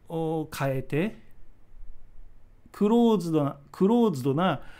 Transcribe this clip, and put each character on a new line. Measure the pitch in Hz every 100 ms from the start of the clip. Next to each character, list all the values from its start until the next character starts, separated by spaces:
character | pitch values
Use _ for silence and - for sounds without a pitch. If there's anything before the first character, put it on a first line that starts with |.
| -
お、 | 165 160 160 156
変 | - 139 131
え |
て、 | 127 143 202 - - - - - - - - - - - - - - - -
ク | - 202
ロ | 233 233
ー | 214
ズ | 170
ド | 156
な、 | 143 - -
ク | - 190
ロ | 240 226
ー |
ズ | 143
ド | 131
な、 | 135 185 - - -